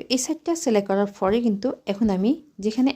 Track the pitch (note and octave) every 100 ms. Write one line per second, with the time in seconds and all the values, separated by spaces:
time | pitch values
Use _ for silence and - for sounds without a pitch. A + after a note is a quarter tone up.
0 | - B3+ - D#4 - E4 C#4 G#3+ G3+ G3
1 | G3+ G3+ F#3+ A3+ A#3+ G3+ B3+ - - G3+
2 | A3+ F#3 G3+ D#4+ - - G3+ A3 C4